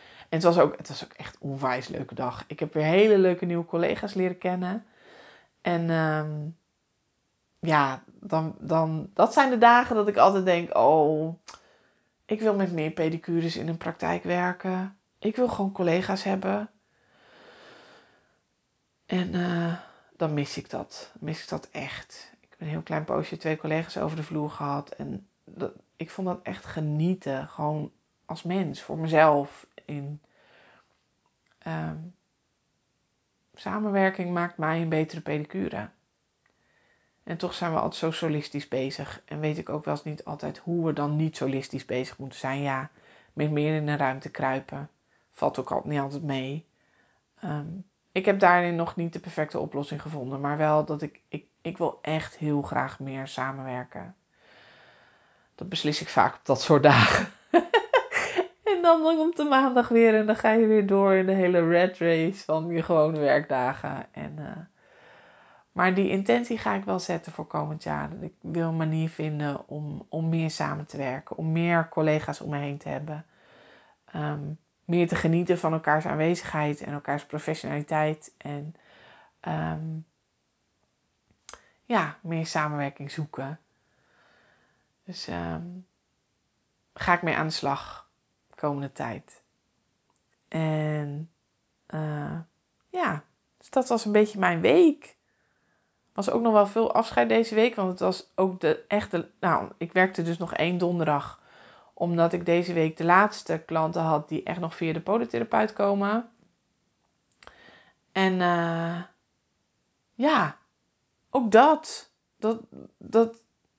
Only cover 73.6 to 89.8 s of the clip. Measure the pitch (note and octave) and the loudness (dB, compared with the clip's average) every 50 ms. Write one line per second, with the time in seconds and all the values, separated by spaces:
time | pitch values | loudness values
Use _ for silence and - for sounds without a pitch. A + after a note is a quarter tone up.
73.6 | - - - - _ _ _ _ _ _ - E3 D3 D3 D3 D3 D3 D3 D3+ - | -20 -20 -20 -20 _ _ _ _ _ _ -8 -6 -6 -4 -4 -6 -8 -8 -10 -12
74.6 | _ _ _ _ _ - E3+ F3 F3 E3+ - - - E3 E3 E3+ F3+ E3+ F3+ E3+ | _ _ _ _ _ -2 2 2 2 2 2 0 2 2 2 4 4 2 0 0
75.6 | - E3 D#3+ D#3+ - - D3+ D#3 D#3 D#3+ D#3 D3+ D#3 E3 F3 E3 - - - D#3 | 0 0 0 0 2 2 2 2 2 0 -2 0 2 0 0 0 -4 -6 -4 -2
76.6 | D3+ D3 D3 C#3+ - - D3 D3 - - C#3+ D3 - - - D3 - - D#3 - | -2 -2 -2 -4 -6 -10 -10 -8 -6 -4 -4 -6 -6 -8 -10 -8 -6 -6 -6 -6
77.6 | - C3+ C#3+ D3 D3 - E3 D3+ D3+ D3+ D#3 D#3 - - _ - - C#3+ D3 C#3+ | -6 -6 -6 -6 -4 -2 0 0 0 0 0 -4 -8 -18 _ -16 -12 -10 -10 -10
78.6 | D3 D3+ E3 _ _ _ _ - - - - - _ _ _ _ - E3+ D#3+ D#3+ | -10 -12 -14 _ _ _ _ -20 -20 -20 -20 -20 _ _ _ _ -8 -6 -4 -4
79.6 | D#3+ D#3+ D#3+ D#3 D#3+ D#3+ D#3+ D#3+ D#3+ _ _ _ _ _ _ _ _ _ _ _ | -4 -4 -4 -6 -6 -8 -8 -10 -12 _ _ _ _ _ _ _ _ _ _ _
80.6 | _ _ _ _ _ _ _ _ _ _ _ _ _ _ _ _ _ - - - | _ _ _ _ _ _ _ _ _ _ _ _ _ _ _ _ _ -20 -20 -20
81.6 | _ _ _ _ _ - A#3+ G#3 E3 D3 D3 - - E3+ E3 D#3+ D#3+ D#3+ - E3+ | _ _ _ _ _ -2 0 0 0 0 -4 -10 -8 -6 -4 -4 -4 -2 -2 -2
82.6 | D3+ D3+ D3 D3 C#3 C#3 C#3+ - C#3+ C#3+ - - D3+ D3 - - C3+ C3+ D#3 - | -2 -2 -2 -4 -4 -6 -6 -10 -14 -12 -8 -8 -8 -8 -8 -10 -10 -10 -10 -12
83.6 | _ _ _ _ _ _ _ _ _ _ _ _ _ _ _ _ _ _ _ _ | _ _ _ _ _ _ _ _ _ _ _ _ _ _ _ _ _ _ _ _
84.6 | _ _ _ _ _ _ _ _ _ - F3+ - - - F3+ F3 E3+ E3+ E3 D#3+ | _ _ _ _ _ _ _ _ _ -16 -16 -14 -12 -10 -8 -8 -6 -6 -6 -8
85.6 | E3+ F3 F3+ F#3 F#3 _ _ _ _ _ _ _ _ _ _ _ _ _ _ _ | -8 -10 -14 -16 -18 _ _ _ _ _ _ _ _ _ _ _ _ _ _ _
86.6 | _ _ _ _ _ _ - - - - F3 F3 F3 E3 D#3 - D#3 D#3 D#3 - | _ _ _ _ _ _ -14 -6 -2 0 0 0 0 0 -2 -2 -2 -4 -4 -4
87.6 | - C#3+ C#3 - - - - - - _ _ _ _ _ _ _ _ _ _ - | -4 -4 -4 -4 -6 -12 -16 -20 -20 _ _ _ _ _ _ _ _ _ _ -6
88.6 | - D3+ C#3+ C#3 C#3 C#3 C3+ - C#3 A#2+ A2 - - _ - _ _ _ _ _ | -4 -4 -4 -4 -6 -8 -8 -8 -8 -8 -8 -10 -14 _ -20 _ _ _ _ _
89.6 | _ _ _ _ | _ _ _ _